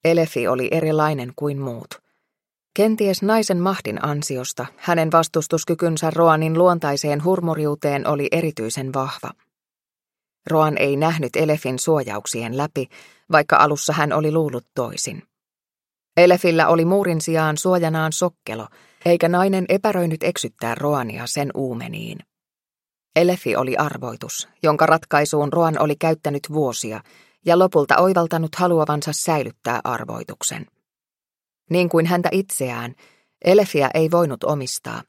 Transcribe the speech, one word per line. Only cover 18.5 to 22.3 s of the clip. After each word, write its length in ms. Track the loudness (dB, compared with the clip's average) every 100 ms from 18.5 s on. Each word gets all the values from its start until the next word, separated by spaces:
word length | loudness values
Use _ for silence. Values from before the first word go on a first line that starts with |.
| -10 -12 _ _ _ 2
eikä 240 | 4 4
nainen 360 | 4 2 0 0
epäröinyt 540 | 2 2 0 0 0
eksyttää 520 | -2 -4 -8 _ -6 -2
Roania 520 | 0 -2 -4 -8 -8
sen 240 | -4 -4 -4
uumeniin. 640 | -6 -6 -10 -10 -10 -14 -18